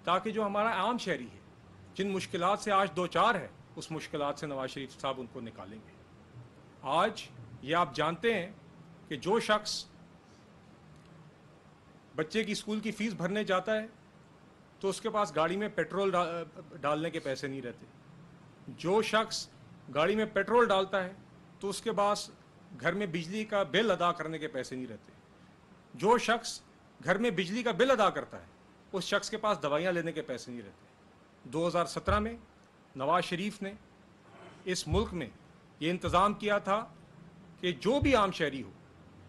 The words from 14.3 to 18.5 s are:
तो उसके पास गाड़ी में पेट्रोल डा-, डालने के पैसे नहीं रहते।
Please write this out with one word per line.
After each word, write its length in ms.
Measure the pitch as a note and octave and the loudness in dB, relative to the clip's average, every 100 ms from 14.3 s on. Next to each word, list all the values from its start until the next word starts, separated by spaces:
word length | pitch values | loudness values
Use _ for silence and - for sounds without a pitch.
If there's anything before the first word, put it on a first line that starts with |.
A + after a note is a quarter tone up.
| - - - - - | -20 -20 -20 -20 -6
तो 80 | G3 | -4
उसके 200 | F3+ A3 | -2 -2
पास 240 | G#3 G3 D#3 | 0 0 2
गाड़ी 220 | D#3+ G3 | 2 2
में 160 | G#3 G#3 | -2 -2
पेट्रोल 360 | D#3+ F3 G3 | -2 0 2
डा-, 340 | F3 E3 E3+ D#3+ - D#3+ D#3+ | 2 0 -2 -8 -14 -18 -4
डालने 280 | C#3 D3+ E3 | 0 0 -2
के 80 | D#3+ | -4
पैसे 280 | C#3+ C3 C#3 | -4 -4 -4
नहीं 140 | C3+ | -6
रहते। 1120 | A#2+ A2+ - - - - - - - | -8 -12 -18 -20 -20 -20 -20 -20 -20